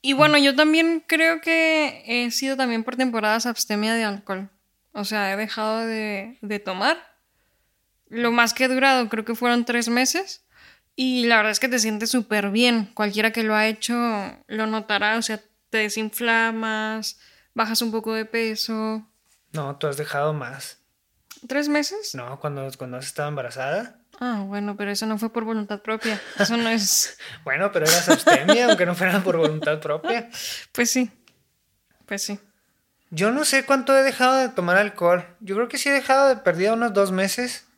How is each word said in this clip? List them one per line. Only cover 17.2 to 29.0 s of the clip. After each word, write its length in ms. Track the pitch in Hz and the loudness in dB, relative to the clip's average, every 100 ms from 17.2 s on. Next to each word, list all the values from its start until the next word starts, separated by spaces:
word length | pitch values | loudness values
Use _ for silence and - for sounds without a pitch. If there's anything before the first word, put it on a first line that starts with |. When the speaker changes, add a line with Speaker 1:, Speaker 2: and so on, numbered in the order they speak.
| _ _ _ | _ _ _
Speaker 1:
bajas 260 | - 220 226 | -4 -2 0
un 120 | 233 | -2
poco 200 | 220 220 | -4 -4
de 120 | 220 | -4
peso. 840 | 220 233 226 214 - 220 220 220 214 _ _ _ _ | -4 -2 -2 -4 -6 -4 -4 -6 -10 _ _ _ _
Speaker 2:
No, 240 | 156 139 143 | -8 -8 -4
tú 100 | 151 | -4
has 100 | 139 | -4
dejado 380 | 147 143 151 | -6 -2 -2
más. 460 | 151 123 135 - - _ _ _ _ _ - 240 | -2 -8 -12 -16 -18 _ _ _ _ _ -20 -6
Speaker 1:
¿Tres 220 | 269 294 | -4 0
meses? 460 | 294 285 403 415 | 0 -2 -6 -10
Speaker 2:
No, 260 | 135 123 135 | -10 -12 -8
cuando, 280 | 151 139 135 - | -8 -6 -10 -10
cuando 200 | 127 123 | -12 -10
has 80 | 135 | -10
estado 220 | - 147 | -6 -6
embarazada. 680 | 147 120 120 131 175 240 _ _ - | -6 -8 -6 -4 -4 -6 _ _ -10
Speaker 1:
Ah, 240 | 247 220 196 | -6 -4 -4
bueno, 300 | 202 208 202 | -6 -6 -6
pero 140 | 202 | -6
eso 140 | 202 220 | -4 -4
no 120 | 214 | -4
fue 140 | 226 | -4
por 120 | 226 | -4
voluntad 360 | 220 220 202 202 | -4 -4 -4 -8
propia. 400 | 214 220 226 214 - - | -6 -4 -4 -4 -8 -2
Eso 180 | 202 233 | 0 2
no 100 | 233 | 0
es 500 | 226 196 - - - - | 0 2 0 0 -6 -18
Speaker 2:
<laughs> 140 | - | -14
Bueno, 280 | - 139 196 | -4 0 0
pero 140 | 180 156 | 2 4
eras 220 | 170 170 | 4 4
abstemia, 580 | - - 339 151 240 247 | 4 6 4 6 6 6
aunque 200 | 214 175 | 4 2
no 80 | |
fuera 240 | 175 | 2